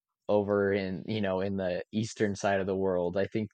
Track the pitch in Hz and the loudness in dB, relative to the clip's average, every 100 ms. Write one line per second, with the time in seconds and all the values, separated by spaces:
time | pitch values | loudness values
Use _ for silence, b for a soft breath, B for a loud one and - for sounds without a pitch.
0 | _ _ - 104 101 101 98 101 95 92 | _ _ 0 2 4 4 4 2 0 -6
1 | - 110 98 95 98 98 92 90 - 107 | -4 -2 0 0 -2 -2 -2 -4 -4 -4
2 | 110 - 107 95 101 98 95 95 95 90 | -4 -2 -2 0 0 0 0 0 0 0
3 | 87 98 98 113 107 | 0 -2 -2 -2 -4